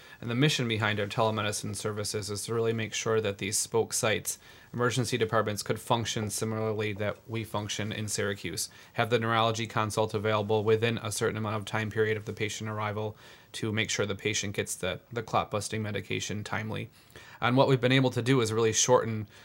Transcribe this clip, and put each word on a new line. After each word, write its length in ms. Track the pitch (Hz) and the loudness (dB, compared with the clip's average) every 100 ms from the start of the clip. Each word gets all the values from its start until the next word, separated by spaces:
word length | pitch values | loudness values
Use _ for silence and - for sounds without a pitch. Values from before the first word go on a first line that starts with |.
| - - | -20 -12
and 100 | 117 | -4
the 60 | 120 | 2
mission 320 | 151 147 120 | 4 4 0
behind 320 | 110 107 104 | 2 2 0
our 80 | 104 | -2
telemedicine 680 | - 110 110 104 104 110 101 | 2 2 2 -2 -2 -4 -4
services 540 | 110 104 101 107 98 | -4 -4 -4 -4 -4
is 140 | 101 - | -6 -4
to 80 | |
really 200 | 117 113 | 0 0
make 200 | 113 107 | 0 -2
sure 280 | - - 110 | -4 0 2
that 160 | 104 98 | 0 -2
these 200 | 98 107 | -2 -2
spoke 360 | - 117 104 | 0 0 0
sites, 460 | - 113 101 - - - - - | 2 2 2 -2 -8 -10 -20 -10
emergency 440 | 117 120 123 117 123 | -2 0 2 0 0
departments, 440 | 110 113 107 104 | 2 2 2 -2
could 180 | - 113 | -4 -4
function 500 | - 117 107 - 107 | 0 0 0 -2 -4
similarly 640 | - 110 110 110 107 107 | -4 -4 -2 -2 -2 -4
that 240 | 98 104 - - | -2 -4 -4 -6
we 160 | 113 | -8
function 480 | 107 104 104 - 107 | -4 -6 -4 -4 -4
in 160 | 107 107 | -4 -4
Syracuse. 640 | - 101 101 87 82 - - - | -2 -2 -2 -6 -6 -8 -10 -10
Have 160 | - 117 | -2 2
the 100 | 120 | 2
neurology 480 | 113 113 113 110 113 | 2 2 2 0 -2
consult 460 | 120 107 104 107 | -2 0 2 0
available 500 | 110 107 107 104 110 | 0 0 0 2 2
within 340 | 104 113 117 113 | 4 4 2 -2
a 80 | 110 | -4
certain 260 | 101 113 101 | -2 0 0
amount 200 | 110 110 | -2 -4
of 80 | 101 | -4
time 260 | 110 107 | -4 -2
period 260 | 113 107 107 | 0 2 0
of 80 | 104 | -4
the 80 | |
patient 360 | 101 104 - 110 | -6 -4 -4 -6
arrival 460 | 107 107 104 107 107 - - - | -4 -4 -2 -4 -8 -18 -20 -14
to 200 | - 110 | -6 -2
make 200 | 107 110 | 0 0
sure 160 | - 104 | 0 0
the 80 | 98 | 0
patient 400 | 107 107 101 104 | -2 -2 -2 -2
gets 180 | 101 | -4
the, 260 | - 90 90 - | -2 -4 -4 -6
the 100 | 120 | -8
clot 300 | 113 113 85 | -2 0 0
busting 320 | 107 - 110 | -2 -4 -4
medication 600 | 107 104 98 104 - 104 | -4 -4 -4 -4 -4 -6
timely. 460 | 104 101 110 101 117 - - - - - | -6 -6 -6 -6 -8 -14 -20 -20 -20 -2
And 180 | 120 127 | 2 4
what 100 | 135 | 6
we've 140 | 131 | 6
been 100 | 123 | 6
able 180 | 135 127 | 6 4
to 100 | 120 | 2
do 180 | 117 135 | 4 4
is 140 | 113 | 4
really 180 | 110 113 | 4 2
shorten 560 | 104 - 127 113 110 107 - | 4 6 6 4 -4 -6 -12